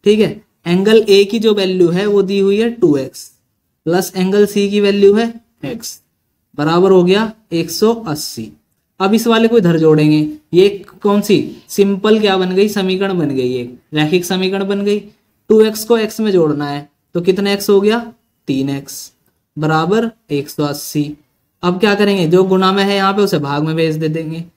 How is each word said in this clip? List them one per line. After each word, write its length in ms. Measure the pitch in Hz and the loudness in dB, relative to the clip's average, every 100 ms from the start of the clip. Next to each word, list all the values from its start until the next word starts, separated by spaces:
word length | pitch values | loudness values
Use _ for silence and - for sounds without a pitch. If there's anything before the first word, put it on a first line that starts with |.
| 202 | 2
ठीक 140 | 214 | 2
है, 100 | 185 - _ _ 170 | 0 -2 _ _ -2
angle 380 | 180 196 226 220 | 0 4 4 4
ए 140 | 196 | 4
की 140 | 202 233 | 4 0
जो 160 | 220 | 0
value 340 | 208 190 185 175 | 0 -2 0 0
है 140 | 175 208 | 0 0
वो 160 | 202 | 0
दी 160 | 190 196 | 0 0
हुई 180 | 196 202 | 0 0
है 120 | 233 | -2
टू 240 | 233 165 143 | 0 0 0
X, 340 | 131 - - _ _ _ _ _ - | -4 -12 -20 _ _ _ _ _ -4
plus 260 | 175 175 190 | -2 -2 -4
angle 300 | 185 202 208 | 0 2 2
सी 220 | 208 202 | 2 -2
की 100 | 208 | 0
value 340 | 202 202 196 | 0 4 4
है 180 | 208 233 233 _ _ | 4 0 -6 _ _
X, 360 | - 233 - - _ _ _ _ _ - | -12 -12 -14 -18 _ _ _ _ _ -4
बराबर 320 | 147 170 190 | 0 4 6
हो 120 | 190 | 4
गया 280 | 175 196 220 - _ | 4 2 0 -8 _
एक 180 | 170 160 | -6 -6
सौ 240 | - 214 | 0 0
अस्सी। 560 | 233 208 147 - - 110 - _ _ _ _ | 0 -4 -8 -8 -12 -14 -16 _ _ _ _
अब 140 | 190 | 2
इस 120 | 220 233 | 2 2
वाले 220 | 226 226 | 2 4
को 100 | 233 | 4
इधर 180 | 175 165 | 2 2
जोड़ेंगे, 500 | 160 156 151 151 151 - _ | 4 4 4 2 0 -6 _
ये 140 | 170 202 196 - - | 2 2 -2 -16 -6
कौन 180 | 208 202 | -2 0
सी 420 | 202 180 - - _ | 2 0 0 -12 _
सिंपल 500 | - 196 196 214 220 | -2 0 0 2 2
क्या 160 | 208 190 | 2 0
बन 120 | 180 | -2
गई, 180 | 185 208 | 0 0
समीकरण 500 | 208 185 185 196 185 | 0 -2 -2 -2 -2
बन 120 | 147 | -2
गई, 240 | 131 123 | -2 -4
एक 240 | 127 120 - _ | -4 -8 -16 _
रैखिक 300 | 151 151 175 | -2 0 0
समीकरण 440 | 175 185 190 196 196 | -2 -4 -2 -4 -4
बन 160 | 202 | -4
गई। 160 | 202 208 202 _ _ _ _ | -2 -4 -6 _ _ _ _
टू 100 | 220 | 4
एक्स 220 | 220 214 | 4 0
को 140 | - 233 | -2 0
एक्स 220 | 214 - | 0 -4
में 100 | 214 | 0
जोड़ना 360 | 190 156 143 147 | 2 2 -2 -4
है 200 | 143 147 _ _ | -8 -12 _ _
तो 60 | 175 | -4
कितना 300 | 175 190 202 | -2 0 -2
एक्स 160 | 202 202 | -4 2
हो 100 | 202 | 2
गया, 180 | 208 226 233 - _ _ - | 2 -2 -4 -18 _ _ -6
तीन 220 | 135 135 | -4 -4
एक्स 420 | 139 139 - - _ _ _ _ - | -6 -10 -18 -18 _ _ _ _ -6
बराबर 540 | 156 160 160 214 233 _ _ | -2 -2 0 -2 -2 _ _
एक 180 | 143 143 | -6 -6
सौ 140 | - | -6
अस्सी। 480 | 147 139 - 151 147 147 _ _ _ _ | -4 -6 -6 -6 -6 -8 _ _ _ _
अब 180 | 180 185 | -4 0
क्या 140 | 214 | 0
करेंगे, 320 | 202 208 196 160 | 2 0 0 2
जो 180 | 180 | 2
गुणा 280 | 190 190 190 | 2 2 2
में 100 | 196 | 0
है 120 | 196 202 | 0 0
यहाँ 160 | 190 | 0
पे 100 | 202 | 0
उसे 160 | 196 175 | 0 -2
भाग 220 | 139 143 | -4 -4
में 120 | 156 160 | -4 -2
भेज 200 | 160 156 | -2 -2
दे 120 | 160 | -4
देंगे। 340 | 160 160 165 170 | -4 -8 -10 -14